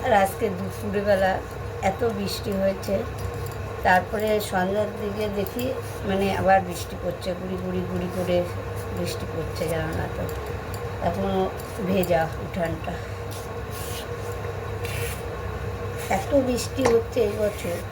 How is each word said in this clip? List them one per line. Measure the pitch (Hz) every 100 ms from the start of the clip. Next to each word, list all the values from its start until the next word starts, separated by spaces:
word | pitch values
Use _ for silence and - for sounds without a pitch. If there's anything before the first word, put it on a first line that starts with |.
আর | 262 208
আজকে | 190 - 220 185
দুপুরবেলা | 196 - 208 202 202 190 190 190 - - - - 196
এত | 190 233 202
বৃষ্টি | 196 - 220 196
হয়েছে, | 196 196 - 190 - - - - - - - - -
তারপরে | 185 180 214 214 214 208
সন্ধ্যার | 190 185 202 208 214
দিকে | 214 196 214 202
দেখি | 196 247 254 262 - - 202
মানে | 190 196 175
আবার | 180 190 185
বৃষ্টি | 175 - 180
পড়ছে, | 180 170 185 180
গুড়ি | 185 185
গুড়ি | 185 185 180
গুড়ি | 185 180 185
করে | 175 175 175 - - - - -
বৃষ্টি | 175 - -
পড়ছে, | 165 151 - 165
জানো | 165 160 165
না | 160 -
তো, | 170 - - - - - - - -
এখনও | 185 196 190 190 - - - 185
ভেজা | 190 180 165 160 -
উঠানটা। | 190 190 165 160 - 160 - - - - - - - - - - - 494 - 480 494 - - - - - - - - - - - - - - - - 190
এত | - 285 247
বৃষ্টি | 240 - - 247
হচ্ছে | 233 226 262 214
এই | 208
বছর | 208 - 180 170 -